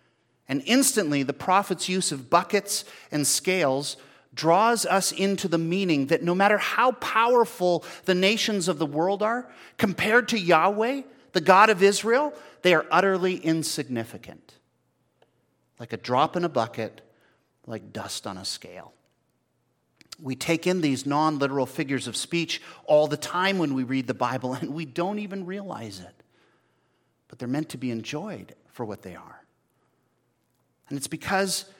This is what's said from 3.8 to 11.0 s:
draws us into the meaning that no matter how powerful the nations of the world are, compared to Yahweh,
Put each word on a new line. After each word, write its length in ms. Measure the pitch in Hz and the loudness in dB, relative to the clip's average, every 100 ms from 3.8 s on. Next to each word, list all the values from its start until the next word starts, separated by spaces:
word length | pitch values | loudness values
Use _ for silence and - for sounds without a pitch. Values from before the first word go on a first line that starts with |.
| 143 - - - _ | -4 -10 -16 -20 _
draws 500 | - 156 170 226 233 | -4 2 4 4 2
us 280 | 175 190 185 | 0 0 0
into 360 | - 196 196 185 | 0 -2 0 -2
the 100 | 165 | -2
meaning 480 | 165 180 190 151 135 | 0 -2 0 0 2
that 140 | 160 | 0
no 120 | 170 | 0
matter 240 | 180 196 208 | 2 4 4
how 340 | - - 247 | 0 2 2
powerful 920 | - - 220 233 247 226 - 180 170 - - | 0 -2 0 4 4 2 0 0 0 -2 -8
the 100 | - | -2
nations 540 | 185 190 220 - 208 170 | 2 2 2 0 0 -2
of 100 | 156 | -2
the 80 | 151 | -2
world 360 | 147 175 202 | 0 -2 0
are, 280 | 208 240 247 - - - | -2 -2 -6 -16 -20 -2
compared 500 | 214 185 - 233 240 | -2 0 2 4 4
to 100 | 233 | 0
Yahweh, 640 | 170 165 175 208 226 277 | 4 6 6 2 0 -2